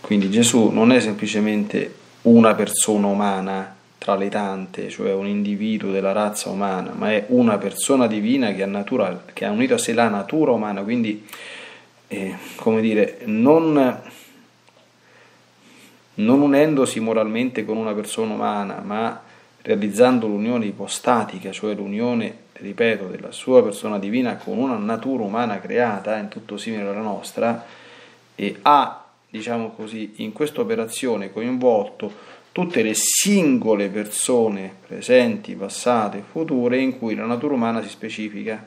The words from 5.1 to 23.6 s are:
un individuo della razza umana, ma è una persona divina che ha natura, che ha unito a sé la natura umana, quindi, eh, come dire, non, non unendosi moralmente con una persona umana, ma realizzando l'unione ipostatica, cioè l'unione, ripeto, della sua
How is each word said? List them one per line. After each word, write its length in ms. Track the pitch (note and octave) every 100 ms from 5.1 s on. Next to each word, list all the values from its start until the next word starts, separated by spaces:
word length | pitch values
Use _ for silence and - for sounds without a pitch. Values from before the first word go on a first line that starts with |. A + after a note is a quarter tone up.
un 140 | G2 G2+
individuo 640 | G2+ G#2 G2+ G#2+ G#2+ G2
della 220 | G2 F#2+
razza 360 | G2+ G#2 G#2 G2
umana, 440 | G2 G2+ F#2+ F2+
ma 160 | - G#2
è 140 | G#2+ G#2
una 280 | B2 A#2+ G#2
persona 480 | G2 - - C3+ A#2+
divina 460 | G#2+ G#2 C3+ A#2
che 100 | F#2+
ha 40 | G2
natura, 580 | G2+ G2+ B2+ F#2+ F2+ -
che 120 | -
ha 60 | G#2
unito 240 | G#2 C3
a 40 | A#2
sé 160 | -
la 140 | A#2 A#2
natura 440 | G#2 G2 D#3 D3
umana, 300 | A#2 G#2+ G2
quindi, 440 | G2 A#2+ A2 G#2 - - - - - - - _ _
eh, 300 | - F#2+ - -
come 260 | - - A2
dire, 380 | A2 G#2+ G2+ -
non, 760 | A#2+ G#2+ B2 D#3+ E3 D3 C3 A#2 - - - - _ _ _ _ _ _ _ _ _ _ _ _ _ - - _ _
non 260 | - G#2+ C3+
unendosi 600 | C#3+ C#3 D#3 C#3+ B2 -
moralmente 640 | A2+ A2+ G#2+ A2+ B2+ B2
con 140 | G#2+ A2
una 160 | A2
persona 380 | G#2 G#2 - A2
umana, 480 | G#2+ G#2+ G#2 G2 G2
ma 400 | G2 G#2 A2+ A#2 - - _ _
realizzando 680 | - G#2+ G#2 G2 B2 B2+ A2
l'unione 380 | G2+ A2 B2 G#2
ipostatica, 840 | G2 G2 - - A#2+ G#2 F#2+ F#2+
cioè 240 | F#2+ G#2+
l'unione, 720 | G2+ G2 G#2 A#2+ A#2+ G#2 - -
ripeto, 540 | - G2 G2 A#2 G#2+ F#2
della 260 | F#2+ -
sua 280 | - - B2+